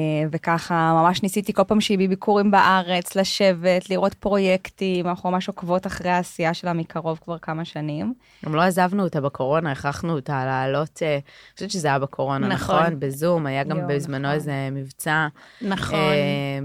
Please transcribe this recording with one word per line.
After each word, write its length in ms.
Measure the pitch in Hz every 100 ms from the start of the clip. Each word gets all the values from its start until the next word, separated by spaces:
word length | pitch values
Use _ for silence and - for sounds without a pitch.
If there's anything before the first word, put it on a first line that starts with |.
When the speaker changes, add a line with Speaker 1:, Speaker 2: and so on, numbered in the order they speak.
| 156 151 156
Speaker 1:
וככה 640 | 160 - 170 - 170 165
ממש 300 | 165 165 185
ניסיתי 300 | 196 208 196
כל 100 | 202
פעם 180 | 190 214
שהיא 160 | - 196
בביקורים 540 | 190 190 - 208 202
בארץ, 640 | 196 185 190 180 180 175 196
לשבת, 760 | 190 - 196 175 180 180 185
לראות 240 | 185 196
פרויקטים, 960 | - 202 202 190 185 - - 190 180 175
אנחנו 240 | 180 180
ממש 160 | 180 185
עוקבות 400 | 185 170 185 190
אחרי 220 | - 180
העשייה 440 | 180 180 - 165
שלה 200 | 170 180
מקרוב 460 | 170 165 165 160 160
כבר 140 | - 165
כמה 280 | - 160 165
שנים. 480 | 151 151 147 202 254 _ _ 160
Speaker 2:
גם 100 | 156
לא 60 |
עזבנו 420 | 185 180 180 202
אותה 180 | 180 160
בקורונה, 500 | 139 - 131 156 156
הכרחנו 440 | - 147 143 170 156
אותה 300 | 131 139 131
לעלות, 540 | 131 131 139 151 -
אה, 100 | 160
אני 80 | 143 143 - - -
חושבת 160 | 190
שזה 160 | 196 151
היה 120 | 139
בקורונה, 480 | 139 - 135 135 135
Speaker 3:
נכון. 320 | 175 - 156
Speaker 2:
נכון? 200 | 170 151
בזום, 460 | 139 139 165 175 143
היה 180 | 135
גם 140 | 143 156
Speaker 1:
יואו, 100 | 135
Speaker 2:
בזמנו 320 | 143 139 135
Speaker 1:
נכון. 160 | 139 151
Speaker 2:
איזה 340 | 147 139 135
מבצע, 560 | 139 135 - 160 156 151 - - -
Speaker 3:
נכון. 380 | 202 196 - 156
Speaker 2:
אה, 600 | 151 147 143 143 139 139